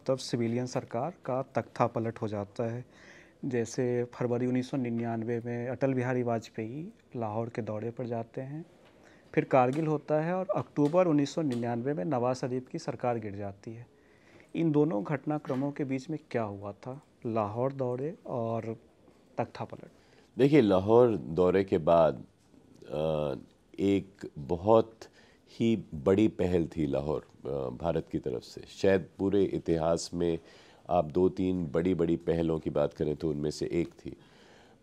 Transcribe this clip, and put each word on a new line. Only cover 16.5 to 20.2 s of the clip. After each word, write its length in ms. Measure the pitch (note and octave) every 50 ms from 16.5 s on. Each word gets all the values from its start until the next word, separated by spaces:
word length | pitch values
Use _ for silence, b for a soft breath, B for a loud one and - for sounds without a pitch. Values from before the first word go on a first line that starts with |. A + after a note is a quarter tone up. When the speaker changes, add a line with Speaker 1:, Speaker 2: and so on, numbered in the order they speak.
| G2+ G2 G2+ G2+
Speaker 1:
था, 300 | G2+ - - B2+ C3 D3+ - _ _ _ -
लाहौर 480 | A#2 A2 A2+ G#2 G#2 G#2+ A#2+ B2+ C3+ C#3
दौरे 420 | C3+ C3 B2 B2 B2+ C#3 D#3 G#3+ - - -
और 500 | C#3+ A#2+ A2+ A2+ A2+ A2+ A2 A2+ A2 - - _ _ _ _ - _ _ _ _ _ -
तख्ता 280 | A#2 - - - A2+
पलट? 240 | - A#2+ - - - b b b b b b